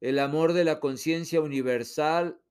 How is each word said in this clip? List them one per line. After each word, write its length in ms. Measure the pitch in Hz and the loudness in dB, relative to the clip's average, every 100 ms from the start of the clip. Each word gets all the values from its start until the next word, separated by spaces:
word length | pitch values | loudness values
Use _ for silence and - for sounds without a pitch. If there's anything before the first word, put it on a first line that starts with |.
el 180 | 127 139 | -2 0
amor 340 | 139 151 160 | 0 2 2
de 120 | 175 170 | 4 2
la 140 | 156 | 0
conciencia 600 | 143 131 160 165 165 165 | -2 -2 -2 -2 0 -2
universal 1000 | 156 139 127 123 117 - 151 170 175 - _ | 0 -2 0 -2 -2 -2 0 0 -2 -6 _